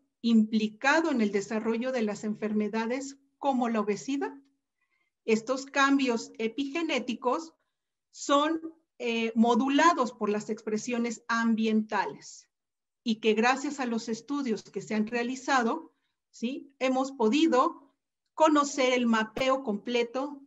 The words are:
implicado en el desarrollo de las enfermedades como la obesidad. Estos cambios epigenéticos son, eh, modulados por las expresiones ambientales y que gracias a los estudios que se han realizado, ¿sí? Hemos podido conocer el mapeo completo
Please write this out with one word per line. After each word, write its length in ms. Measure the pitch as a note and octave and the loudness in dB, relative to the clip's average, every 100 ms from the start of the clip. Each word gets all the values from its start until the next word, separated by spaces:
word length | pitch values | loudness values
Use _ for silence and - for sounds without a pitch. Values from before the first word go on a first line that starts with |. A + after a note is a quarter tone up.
| _ _ | _ _
implicado 880 | A#3 A3+ G#3+ A3 G#3+ - C4+ D#4+ E4 | 4 4 4 0 -2 -2 2 2 2
en 80 | B3 | 2
el 100 | G3+ | 2
desarrollo 600 | G3 G3 A3 A3 A3+ B3+ | 0 -2 -4 -2 -2 -2
de 100 | B3+ | -2
las 220 | G#3+ G3+ | -4 -4
enfermedades 920 | G#3+ G#3 G#3+ G#3+ G#3 A3 A3+ C4+ C#4 - _ - | -6 -6 -4 -2 -2 -4 -4 -4 -8 -16 _ -6
como 300 | C#4 B3 A#3+ | -2 0 0
la 120 | A3+ | 0
obesidad. 540 | G#3 F#3+ - C#4 G4+ - _ _ _ _ _ _ _ _ | -2 -4 -4 -4 -4 -8 _ _ _ _ _ _ _ _
Estos 420 | - A3 A#3+ - - | 0 0 0 -6 -2
cambios 680 | C#4+ C#4 C#4 B3 A3+ - - | 0 4 4 2 -2 -4 -6
epigenéticos 1120 | A3+ C#4 C#4 E4+ D#4+ C4+ - A3+ - D#4+ E4 _ _ _ _ _ _ | -6 -4 -4 -4 -2 -2 -2 -4 -2 -2 -6 _ _ _ _ _ _
son, 640 | - - C#4+ D4+ E4 - - _ - | -12 2 2 2 -2 -6 -18 _ -8
eh, 340 | A#3+ A3+ A3+ A3+ | -4 -2 0 4
modulados 760 | A#3 A#3+ C4+ C#4 E4 E4 A#3+ | 4 4 4 4 4 4 -2
por 180 | - G3+ | -2 -2
las 200 | G#3 G#3 | -2 -4
expresiones 720 | A3 - G#3+ A#3+ A#3 A#3 A3 - | -8 -4 -6 -4 -4 -4 -6 -4
ambientales 1200 | A#3 A3+ A3 A3 A3 G#3+ G#3 C#3 - - - _ _ _ _ _ _ | 0 2 2 2 2 0 -2 -2 -6 -18 -20 _ _ _ _ _ _
y 120 | A#3 A3 | -4 0
que 180 | A3 | 2
gracias 440 | G#3+ A#3+ C4+ C#4+ C#4+ | 4 2 2 -2 -4
a 80 | B3 | -4
los 220 | A3+ A#3 | -4 -6
estudios 560 | A3 - C#4+ B3+ G3 | -8 -6 -6 -2 -4
que 180 | - G3+ | -6 -12
se 140 | - G#3+ | -6 -4
han 100 | G#3+ | -2
realizado, 880 | A#3+ A#3+ C4 - C4+ A#3 E4 - _ _ _ _ | -2 -4 -6 0 0 2 -2 -8 _ _ _ _
¿sí? 420 | - A#3 D4 - - | -8 -8 -8 -14 -4
Hemos 320 | C4 C4 C4+ | -2 0 -2
podido 840 | - A3 D4 E4 B3 D#4+ - _ _ _ _ _ | 0 2 4 4 4 2 -2 _ _ _ _ _
conocer 580 | - D#4 D4 C#4+ - B3+ | 2 4 6 2 2 2
el 120 | B3+ A#3 | 2 2
mapeo 560 | A3 A3 - C4 C4+ | 0 0 -2 0 0
completo 800 | C4 G3+ - A#3+ A#3 B3+ D4 C#4 | -2 -6 -2 -2 -2 -4 -8 -10